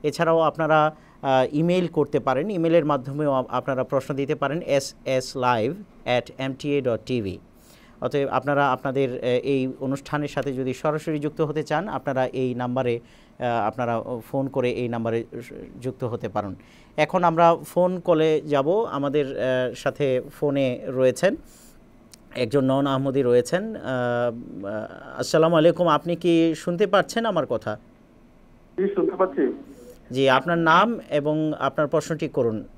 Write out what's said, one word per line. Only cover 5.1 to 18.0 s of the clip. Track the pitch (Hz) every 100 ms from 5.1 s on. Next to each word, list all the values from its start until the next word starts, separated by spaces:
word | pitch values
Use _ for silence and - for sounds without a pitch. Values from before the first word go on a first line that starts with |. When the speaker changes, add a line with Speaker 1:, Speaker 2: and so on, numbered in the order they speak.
| 131 131 135
Speaker 1:
লাইভ | 123 123 110 190 208 -
অ্যাট | - 123 - -
এম | 135 131
টি | 147 143
এ |
ডট | 127 110 -
টি | 127
ভি। | 98 90 - - - - - -
অতএব | 127 147 139
আপনারা | - 139 143 139
আপনাদের, | 127 143 131 135
আহ, | 127 127
এই | 123 - 135 131 131
অনুষ্ঠানের | 135 139 - 147 147
সাথে | - 131
যদি | 131 131
সরাসরি | 123 156 151 160 151
যুক্ত | 147 147
হতে | 156 156
চান | 147 151 202
আপনারা | 139 147 131 127
এই | 127 131 123
নাম্বারে, | 123 123 123 117 - - - _
আহ, | 123 117 104
আপনারা | 110 117 117 - 120 110
ফোন | 139 135
করে | 135 123
এই | 120 123
নাম্বারে | 117 113 113 117 113 120 - - -
যুক্ত | 127 127
হতে | 123 120 110
পারেন। | 104 101 92 - - - -
এখন | 151 185
আমরা | 175 165 170 165
ফোন | 151 - 180
কলে | 185